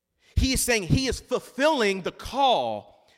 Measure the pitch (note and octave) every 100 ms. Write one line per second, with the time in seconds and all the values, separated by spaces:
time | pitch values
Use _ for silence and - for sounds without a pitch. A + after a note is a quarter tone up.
0 | _ _ _ - C4 C4 - A#3 E3+ C4
1 | C4 - - A#3 - - D4 D4+ G#3 F#3+
2 | F3+ - - B3 C#4 G3+ A#2+ G#2+ - _
3 | _